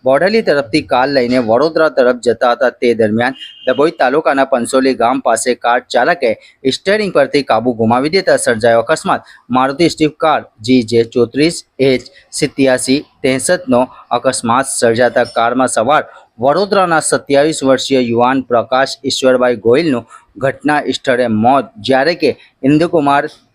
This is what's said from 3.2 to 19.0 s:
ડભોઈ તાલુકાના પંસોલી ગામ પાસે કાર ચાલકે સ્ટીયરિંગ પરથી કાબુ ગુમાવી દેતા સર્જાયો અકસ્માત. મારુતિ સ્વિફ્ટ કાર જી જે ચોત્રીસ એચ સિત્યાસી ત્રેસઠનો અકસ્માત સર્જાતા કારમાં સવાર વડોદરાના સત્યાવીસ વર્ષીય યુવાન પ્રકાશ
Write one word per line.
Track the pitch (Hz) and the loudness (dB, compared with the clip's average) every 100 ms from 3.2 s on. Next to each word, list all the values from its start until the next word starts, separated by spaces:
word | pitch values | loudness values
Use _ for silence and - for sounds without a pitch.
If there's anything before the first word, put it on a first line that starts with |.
| 120 131 - - - | -2 -6 -18 -8 -4
ડભોઈ | 127 156 165 | 0 0 0
તાલુકાના | 131 143 160 139 135 | 0 0 0 0 0
પંસોલી | 127 120 131 131 | 0 0 0 0
ગામ | 113 117 135 | 0 0 0
પાસે | - 113 127 120 | 0 -2 -2 -2
કાર | 120 123 123 | 0 -2 0
ચાલકે | 120 131 175 117 107 - _ 135 | 0 0 0 -2 -4 -10 _ -6
સ્ટીયરિંગ | 127 - 214 208 | -4 -2 -2 0
પરથી | 160 135 147 | 0 2 0
કાબુ | 131 113 120 | 0 0 0
ગુમાવી | 113 110 120 143 190 | -2 0 0 0 -2
દેતા | 180 139 | 0 0
સર્જાયો | - 113 117 117 117 | 0 0 2 2 0
અકસ્માત. | 156 196 127 - - _ | -4 -2 -4 -6 -20 _
મારુતિ | 123 131 139 165 | -2 -2 0 -2
સ્વિફ્ટ | - 151 - | 0 -4 0
કાર | 160 131 107 _ | -2 -2 -4 _
જી | 107 127 | 0 0
જે | 110 117 117 | 2 0 0
ચોત્રીસ | 127 117 127 156 170 _ - | 0 -2 0 -2 -2 _ -2
એચ | 135 127 - - _ | 0 0 -4 -20 _
સિત્યાસી | - - - 131 127 - 139 - _ | -6 -6 0 0 0 0 -2 -4 _
ત્રેસઠનો | 135 131 - 180 180 123 127 - - | -4 -2 -2 -2 0 0 0 -6 -6
અકસ્માત | 120 135 123 117 123 135 | -2 -2 -4 -2 0 -2
સર્જાતા | - 120 113 123 120 120 - | 0 0 2 2 0 -2 -2
કારમાં | 117 123 127 - | -2 0 0 0
સવાર | 113 151 - - _ - | 0 0 -2 -16 _ -4
વડોદરાના | 127 156 202 202 185 160 - | 0 0 0 0 2 0 0
સત્યાવીસ | 135 - 139 151 151 | -4 0 0 2 0
વર્ષીય | 135 127 - 135 | 0 0 0 -2
યુવાન | 120 117 120 131 | 0 0 0 0
પ્રકાશ | 127 120 110 127 135 - | 0 -2 0 -2 -2 -4